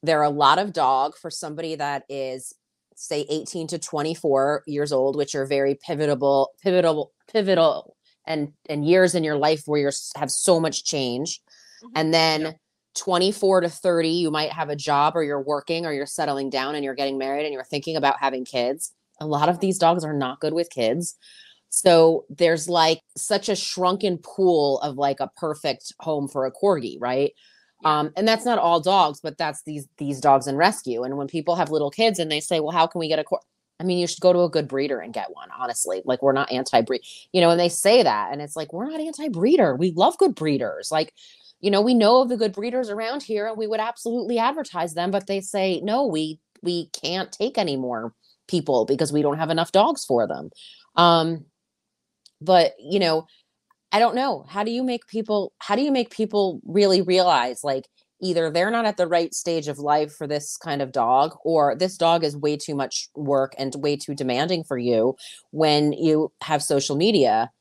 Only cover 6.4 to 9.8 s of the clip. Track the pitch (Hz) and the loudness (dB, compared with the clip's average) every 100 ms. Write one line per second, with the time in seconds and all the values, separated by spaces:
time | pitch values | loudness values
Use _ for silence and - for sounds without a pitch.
6.4 | 135 _ 196 180 175 151 143 _ _ 226 | 0 _ 0 2 2 0 -4 _ _ -2
7.4 | 196 180 160 - - _ _ _ - 156 | 2 4 4 2 -8 _ _ _ -6 -4
8.4 | 147 _ - 147 147 185 180 180 156 147 | -4 _ -10 -4 4 6 6 2 -2 0
9.4 | 151 160 147 151 | 0 0 -2 0